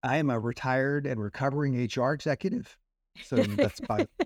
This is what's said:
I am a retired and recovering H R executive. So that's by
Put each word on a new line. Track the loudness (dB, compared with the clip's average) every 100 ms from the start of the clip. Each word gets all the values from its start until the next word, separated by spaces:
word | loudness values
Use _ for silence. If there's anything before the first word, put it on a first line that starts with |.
I | 2 2
am | 2
a | 2
retired | 0 -4 0 2 2 0 -2
and | -4
recovering | -4 -2 -2 0 0 0
H | 0 0
R | 0
executive. | 0 -2 -2 -2 -4 -8 -18 _ _ _ -20
So | -2 2
that's | 2 4 0 0
by | -4 0 0 _